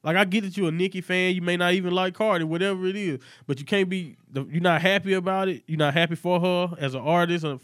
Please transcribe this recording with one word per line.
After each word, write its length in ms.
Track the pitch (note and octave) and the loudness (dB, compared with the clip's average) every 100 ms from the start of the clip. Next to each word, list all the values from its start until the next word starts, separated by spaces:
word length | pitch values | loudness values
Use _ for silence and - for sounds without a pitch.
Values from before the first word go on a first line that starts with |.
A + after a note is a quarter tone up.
Like, 140 | D3+ F3 | 0 2
I 80 | |
get 180 | G3+ G#3 | 2 0
that 140 | G3 F3+ | -2 -2
you're 120 | F3 | -2
a 40 | |
Nicki 280 | D#3+ F#3 F#3 | 0 -2 -2
fan. 340 | F3 F3+ F#3 | -2 0 2
You 80 | F3+ | 0
may 140 | F3 F3 | 0 0
not 160 | F3 | 2
even 180 | F3+ F3+ | 2 0
like 220 | F3+ F#3 | 0 -2
Cardi, 300 | F3+ G#3+ F3+ | 0 0 0
whatever 420 | D#3+ E3 G3 F#3 F#3 | 0 -2 -2 -2 -4
it 80 | G3 | -4
is. 220 | G3 C3 - - - | -4 -6 -10 -20 -8
But 100 | C3+ | -6
you 40 | |
can't 240 | C#3 G3+ F#3+ | 0 0 0
be, 280 | F#3+ E3+ - _ | -2 -6 -14 _
the, 140 | C3+ | -8
you're 160 | C3+ D#3+ | -4 0
not 200 | F3 D#3+ | 2 4
happy 300 | F#3 G3 F#3+ | 4 2 2
about 340 | F#3+ F3+ F#3+ F#3+ | 0 0 -2 -2
it. 140 | D3+ - | -4 -6
You're 120 | D#3+ | 0
not 160 | D3 | 2
happy 200 | D3 E3+ E3 | 2 0 0
for 220 | F3 F3 | 0 2
her 360 | F3+ F3+ F3+ E3+ | 2 0 -2 -4
as 160 | C#3 | -6
an 60 | C3 | -4
artist 440 | C#3 E3+ E3+ E3+ | 2 2 4 0
or, 140 | D#3 C3 | -2 -6